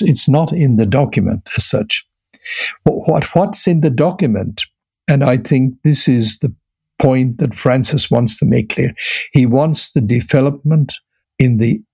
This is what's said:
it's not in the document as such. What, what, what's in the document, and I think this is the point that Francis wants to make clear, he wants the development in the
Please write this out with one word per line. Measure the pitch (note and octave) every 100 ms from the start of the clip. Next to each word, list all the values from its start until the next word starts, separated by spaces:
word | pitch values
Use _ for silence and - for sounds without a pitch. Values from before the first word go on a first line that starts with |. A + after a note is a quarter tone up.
it's | G#3+ B2+ -
not | C#3+ D#3+
in | F3 C#3 A2+
the | G#2
document | C3 C#3+ - F#2 - - -
as | -
such. | - - - - _ _ _ - - - -
What, | D3+ D3 -
what, | D#3+ - E3+
what's | G#3 - -
in | E3
the | D3+
document, | B2 E3 F3+ C#3+ G2+ F#2+ - - _ _ _ -
and | C#3
I | C3+ B2+
think | - C3+ C3 -
this | D#3 C#3+ -
is | A#2+ G#2+ -
the | C3+ - _ _ _ -
point | C3+ C3 C3 A#2
that | C#3
Francis | - C3+ C3 - D3+ -
wants | A#2+ A#2+ -
to | -
make | B2 A2
clear, | - C3 - - - -
he | C#3
wants | B2 B2+ D#3+ D3+ -
the | -
development | G#2 A#2+ - C#3 C#3 C#3+ D3 D#3 C3+ - _ _ _ -
in | C3 A2+
the | A#2 - -